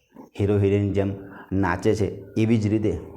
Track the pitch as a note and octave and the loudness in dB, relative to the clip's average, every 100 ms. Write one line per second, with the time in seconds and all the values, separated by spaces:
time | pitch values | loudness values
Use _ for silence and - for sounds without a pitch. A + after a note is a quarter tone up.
0 | _ - - - G2+ G#2 G2 G2+ G2+ F#2+ | _ -20 -14 -2 2 2 4 2 2 0
1 | G2 G2 - - - F#2+ F#2 E2+ A2 G2+ | -2 -4 -12 -18 -4 0 0 0 0 0
2 | F#2 - F2+ A2 A2 A#2 G#2 G#2+ G#2 E2 | -2 -6 -6 0 2 2 2 0 0 -4
3 | - | -8